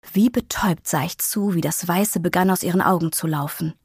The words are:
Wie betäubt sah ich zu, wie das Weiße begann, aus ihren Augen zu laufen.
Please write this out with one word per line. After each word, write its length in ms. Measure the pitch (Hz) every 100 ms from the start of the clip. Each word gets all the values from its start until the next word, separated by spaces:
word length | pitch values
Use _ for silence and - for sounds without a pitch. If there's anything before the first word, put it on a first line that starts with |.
| -
Wie 160 | 190 226
betäubt 580 | 240 - - 208 165 -
sah 160 | 156
ich 140 | 151 -
zu, 380 | - 214 202 175
wie 60 |
das 260 | 147 160 175
Weiße 320 | 175 214 -
begann, 320 | 175 180 185
aus 100 | 185
ihren 180 | - 180
Augen 320 | 190 185 165
zu 140 | - 165
laufen. 480 | 156 143 - 160 -